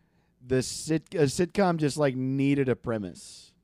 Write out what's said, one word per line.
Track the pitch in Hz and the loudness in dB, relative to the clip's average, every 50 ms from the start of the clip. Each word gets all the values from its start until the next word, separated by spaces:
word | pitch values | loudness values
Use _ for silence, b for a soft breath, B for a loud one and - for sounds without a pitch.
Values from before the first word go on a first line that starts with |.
| _ _ _ _ _ _ _ _ 131 | _ _ _ _ _ _ _ _ -4
the | 123 131 127 123 | 0 0 0 0
sit-, | - - - - 151 160 156 - - 185 | 0 -6 -8 -2 -2 -2 -2 -2 -2 -2
a | 180 147 | 0 0
sitcom | 135 - - 180 170 - 208 196 180 170 | 0 0 0 -2 0 2 2 2 2 2
just, | 160 156 143 - | 2 0 0 0
like, | 151 147 143 127 | 0 0 0 0
needed | 127 131 131 135 139 135 139 143 139 139 127 | 0 -2 -2 0 2 2 4 4 4 2 2
a | 117 | 0
premise. | - - 123 113 110 101 87 67 - - - - - - - _ _ | 0 -2 -2 -2 -2 -4 -6 -10 -14 -18 -20 -20 -20 -20 -20 _ _